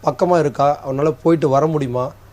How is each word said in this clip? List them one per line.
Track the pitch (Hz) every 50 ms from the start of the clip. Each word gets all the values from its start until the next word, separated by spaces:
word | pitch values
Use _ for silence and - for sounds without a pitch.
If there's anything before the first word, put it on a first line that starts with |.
| -
பக்கமா | 151 139 - 190 175 180 170
இருக்கா, | 151 143 113 - 139 143 147 - - 139
அவனால | 135 135 147 156 151 - -
போயிட்டு | 165 165 160 147 147
வர | 131 139 147
முடியுமா. | 160 160 151 139 131 120 123 127 143 - - - -